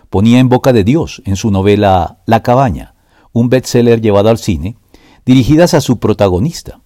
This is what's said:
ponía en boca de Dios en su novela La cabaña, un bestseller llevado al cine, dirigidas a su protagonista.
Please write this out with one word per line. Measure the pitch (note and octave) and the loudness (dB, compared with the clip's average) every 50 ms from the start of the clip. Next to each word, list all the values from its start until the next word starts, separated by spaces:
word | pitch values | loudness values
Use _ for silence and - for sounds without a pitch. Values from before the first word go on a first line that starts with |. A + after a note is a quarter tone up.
| _ _ | _ _
ponía | - F#2+ G#2 A2+ A#2+ B2+ | -4 0 2 2 4 4
en | C3 B2 | 2 2
boca | B2 B2 - C#3 | 0 0 0 0
de | B2 A2+ F#2 | 0 2 2
Dios | G#2 C#3 E3 C3+ - - - - | 0 0 -2 -4 -6 -10 -14 -8
en | G2 G2 | -8 -8
su | F#2+ - A2+ | -4 -4 -2
novela | G2 F#2+ F#2+ G#2 G2+ G2+ G#2 G2 F#2+ F2+ D#2+ - - _ _ | -2 0 0 2 2 2 2 2 0 0 -2 -4 -8 _ _
La | - A2 A2+ | -2 -2 -2
cabaña, | - B2+ A#2+ C3 C#3 A#2+ D#2+ B1+ - - _ _ _ _ _ _ _ _ | 0 0 0 0 0 -2 -4 -6 -12 -18 _ _ _ _ _ _ _ _
un | _ A#2 A#2+ B2 | _ -2 0 0
bestseller | B2+ C3 - - - A#2+ A#2+ A#2 A#2 A2+ | 0 -2 -2 0 0 0 2 2 2 2
llevado | A2 A2 G2 G2+ G2+ A2 | 0 0 2 2 2 2
al | A#2 A2 | 0 0
cine, | - - F#2 D2 D2 G2 A#2+ - _ _ _ _ _ _ _ _ _ | -2 -4 -6 -4 -6 -10 -12 -14 _ _ _ _ _ _ _ _ _
dirigidas | B2+ B2+ C3+ A#2 A2 D3+ D#3 F3 E3+ - | 2 2 2 2 2 2 2 2 2 2
a | D3+ | 0
su | - - B2 - | 0 -2 -4 -2
protagonista. | - G#2 G#2 - G#2 F#2+ F2+ F2+ B2+ E3+ - - - - - - _ | -2 -2 0 0 0 0 0 -2 -4 -4 -6 -10 -16 -20 -20 -20 _